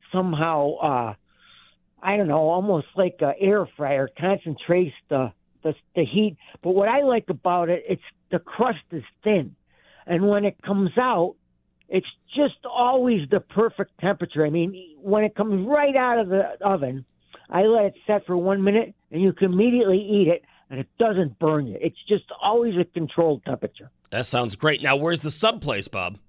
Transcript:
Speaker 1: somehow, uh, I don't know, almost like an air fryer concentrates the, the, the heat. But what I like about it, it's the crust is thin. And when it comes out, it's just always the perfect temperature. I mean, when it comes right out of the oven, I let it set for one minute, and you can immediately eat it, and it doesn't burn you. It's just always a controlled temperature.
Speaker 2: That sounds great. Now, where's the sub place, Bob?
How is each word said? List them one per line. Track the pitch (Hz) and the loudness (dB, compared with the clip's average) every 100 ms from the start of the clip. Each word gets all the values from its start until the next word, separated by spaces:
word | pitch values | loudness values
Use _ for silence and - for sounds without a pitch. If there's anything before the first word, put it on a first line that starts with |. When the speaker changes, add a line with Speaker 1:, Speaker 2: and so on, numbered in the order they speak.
| _ | _
Speaker 1:
somehow, | 185 185 156 165 156 143 | -2 -2 0 0 0 -2
uh, | 151 160 131 117 104 _ _ _ _ _ _ _ _ | -2 -2 0 -4 -8 _ _ _ _ _ _ _ _
I | - 208 | -4 0
don't | 185 | 2
know, | 147 156 | 2 2
almost | 175 202 175 - - | 0 0 -2 -2 -2
like | 185 - | -2 0
an | 147 - | -2 0
air | 196 208 175 - | 2 2 0 -4
fryer | 147 139 135 - | -2 -2 -2 -4
concentrates | 170 196 170 143 - 175 170 - _ | -2 -2 -4 -10 0 0 0 -6 _
the, | 139 127 - _ _ | -4 -4 -8 _ _
the, | 160 147 _ | -8 -8 _
the | - | -4
heat. | 147 151 214 160 - - | -2 0 -2 -4 -20 -10
But | 170 | -2
what | 185 202 | 0 2
I | 262 | 2
like | 285 233 - | 2 0 -2
about | 156 180 175 170 | -4 0 0 0
it, | 175 - | -2 -4
it's | 185 - _ _ | -8 -8 _ _
the | 180 | -6
crust | - - 240 175 _ | -6 -2 -2 -2 _
is | 165 117 _ | -12 -12 _
thin. | 214 208 120 - _ _ _ _ - | 0 0 -2 -12 _ _ _ _ -4
And | 170 202 | 0 2
when | 202 | 2
it | 202 185 | 0 -4
comes | - 196 190 - | -4 0 0 0
out, | 247 214 175 - _ _ _ _ _ | 0 0 0 -4 _ _ _ _ _
it's | 190 - - _ 247 | -4 -4 -18 _ -2
just | 294 - | -2 -2
always | 254 240 247 262 247 220 139 | -10 0 2 2 2 0 0
the | 196 | -2
perfect | - - 226 - 202 _ | -2 0 0 0 -8 _
temperature. | 175 202 175 143 | -2 -2 -4 -2
I | 151 | 0
mean, | 160 170 190 185 151 | 0 -2 -6 -18 -16
when | 135 208 | 0 0
it | 214 | 0
comes | 208 214 196 196 | -2 -2 0 0
right | 294 285 269 | 2 4 2
out | 254 240 | 2 0
of | 202 | 0
the | 190 196 - | 0 0 -2
oven, | 202 190 135 131 127 _ _ - _ | -2 0 -2 -6 -12 _ _ -20 _
I | 170 | 0
let | 208 226 202 | 4 4 2
it | - - | -2 -2
set | 208 196 | -2 0
for | 180 | -2
one | 180 196 | 0 2
minute, | 196 208 226 - _ | 2 2 0 -8 _
and | 160 | 0
you | 190 | 0
can | 180 190 | 2 0
immediately | 180 233 247 214 190 | 4 4 4 4 2
eat | 208 208 170 | 2 2 4
it, | 170 _ _ _ | 2 _ _ _
and | 131 | -10
it | 135 _ | -10 _
doesn't | 226 190 165 113 | 0 2 -2 0
burn | 160 156 135 | 0 0 -2
you. | 98 | -4
It's | 165 - - | -6 -6 -2
just | 202 - - | -2 -2 -4
always | 196 233 233 175 | 0 2 2 0
a | |
controlled | 175 - 160 - 165 139 | -2 -4 -6 0 0 0
temperature. | - 127 - - - _ _ | -4 -6 -6 -12 -20 _ _
Speaker 2:
That | 104 127 | -4 -2
sounds | 123 123 | -2 -2
great. | 98 156 147 | -2 -2 0
Now, | 139 139 | 0 0
where's | 156 170 | 0 -2
the | 151 | -4
sub | - 220 226 | 0 0 -2
place, | 143 104 95 | -6 -6 -6
Bob? | 101 90 101 | -8 -8 -10